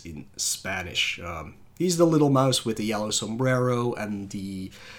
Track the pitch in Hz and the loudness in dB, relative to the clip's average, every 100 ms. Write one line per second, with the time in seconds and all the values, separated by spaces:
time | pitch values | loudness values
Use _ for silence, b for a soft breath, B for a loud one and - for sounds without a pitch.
0 | 85 76 69 - - - 95 95 87 - | -8 -14 -14 -6 -6 -4 -6 -6 -4 -2
1 | - - 85 82 76 - - - 180 170 | -2 -4 -8 -8 -10 -16 -18 -4 0 4
2 | 170 156 147 135 135 127 117 107 107 107 | 6 6 6 6 6 4 0 -2 -2 -2
3 | 107 - 104 113 131 127 127 120 120 - | -2 -2 -2 0 2 2 2 2 0 -2
4 | 104 101 98 101 98 95 95 B B | -4 -6 -6 -8 -8 -8 -10 B B